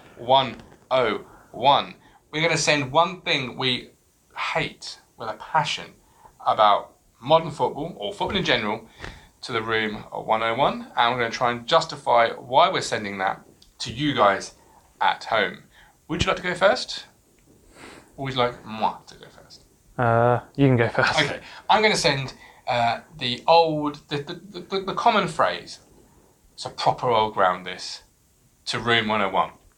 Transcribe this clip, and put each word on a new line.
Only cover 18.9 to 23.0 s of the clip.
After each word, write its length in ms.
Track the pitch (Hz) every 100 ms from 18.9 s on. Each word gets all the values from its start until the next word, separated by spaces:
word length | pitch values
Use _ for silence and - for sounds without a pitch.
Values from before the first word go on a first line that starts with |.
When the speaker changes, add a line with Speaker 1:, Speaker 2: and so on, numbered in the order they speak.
| - -
Speaker 1:
to 80 |
go 100 | - - -
first? 220 | - - _ _ _ -
Speaker 2:
Uh, 440 | 120 117 120 120 -
you 140 | - 139
can 80 | 123
go 100 | 113
first. 300 | - 135 160
Speaker 1:
Okay. 220 | 135 90 - - -
I'm 100 | 202
gonna 160 | 214 185
send, 380 | 165 139 131 - - - -
uh, 320 | 123 117 113